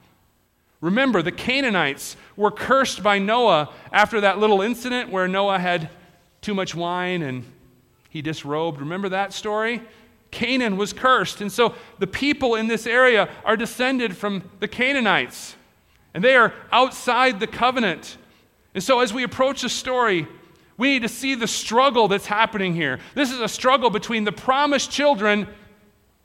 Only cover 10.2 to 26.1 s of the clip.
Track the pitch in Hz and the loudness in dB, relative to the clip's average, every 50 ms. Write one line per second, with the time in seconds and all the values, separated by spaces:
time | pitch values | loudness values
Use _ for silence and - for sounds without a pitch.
10.2 | _ - - - 226 240 262 262 247 220 190 185 208 190 - - - 262 262 226 | _ -16 -10 -6 -4 -2 0 0 0 0 -2 -2 -4 -6 -6 -2 2 4 4 4
11.2 | 190 - - - 208 202 - - 240 208 - - - - - - 190 185 - - | 2 -2 -6 -8 -8 -6 0 0 0 0 0 -4 -16 -16 -10 -6 -6 -6 -4 -2
12.2 | 269 285 285 285 269 240 226 220 220 220 233 220 226 240 226 247 262 254 240 208 | 0 0 0 2 0 0 0 0 0 0 -2 -2 -2 0 2 4 6 6 6 4
13.2 | 180 - - - - - 220 220 233 - - - 247 262 269 247 240 220 175 - | 2 2 -2 -6 0 0 0 2 0 -4 -4 -2 -2 0 0 0 -2 -2 -4 -4
14.2 | - 208 202 190 - - - - 214 - - - 247 262 285 269 240 202 180 147 | -4 -4 -4 -4 -6 -10 -12 -8 -8 -8 -4 -2 -2 0 0 2 2 2 2 2
15.2 | 123 - - - - - - - _ _ _ _ _ _ _ _ _ _ - 165 | 0 -2 -6 -14 -16 -16 -18 -20 _ _ _ _ _ _ _ _ _ _ -6 0
16.2 | 196 254 262 254 226 196 - - - - - 226 262 262 - - - 247 240 240 | 2 4 6 6 6 4 2 -4 -6 0 2 2 2 2 0 -4 -4 -2 2 2
17.2 | 262 262 240 185 220 - - - 233 254 247 262 226 190 160 143 - - - - | 4 2 2 0 -4 -6 -4 0 0 0 0 2 0 -2 -2 -4 -8 -18 -20 -20
18.2 | - _ _ _ _ _ _ _ _ _ - 196 180 - 269 240 247 220 208 262 | -20 _ _ _ _ _ _ _ _ _ -8 -6 0 2 2 2 2 0 0 -2
19.2 | 247 226 - - 262 269 269 - 254 233 - - - 262 254 247 240 220 190 170 | -4 -4 -2 0 0 0 0 -2 -4 -6 -6 -6 -4 -4 0 0 2 2 2 0
20.2 | 147 - - - - - _ _ _ _ _ - 233 277 277 254 233 214 - - | -2 -6 -10 -20 -20 -20 _ _ _ _ _ -2 0 0 0 0 -2 -4 -6 -6
21.2 | 262 269 269 233 233 196 - - - - 214 240 269 277 226 247 220 190 196 202 | -4 -4 -4 -2 -4 -4 -4 -4 -6 0 2 4 4 4 4 4 2 2 2 0
22.2 | - - 208 208 226 214 - 208 190 185 170 170 160 139 131 - - - - 254 | -2 -2 0 2 2 2 0 -2 -2 -2 -2 -2 -2 -2 -4 -4 -8 -8 -4 -2
23.2 | 294 240 262 254 226 196 - - - 254 262 277 247 233 185 214 - - 240 226 | -2 -2 -2 -4 -4 -4 -4 -2 0 2 2 4 2 2 0 -2 -4 -4 -2 0
24.2 | 208 208 185 - - - 262 269 294 294 285 254 - - - - 285 294 285 190 | 0 0 0 -2 0 0 2 2 2 2 2 0 -2 -2 -2 2 2 2 2 4
25.2 | 208 208 208 208 190 - - - - - _ _ _ _ _ _ _ _ | 2 2 2 2 0 -4 -10 -18 -20 -20 _ _ _ _ _ _ _ _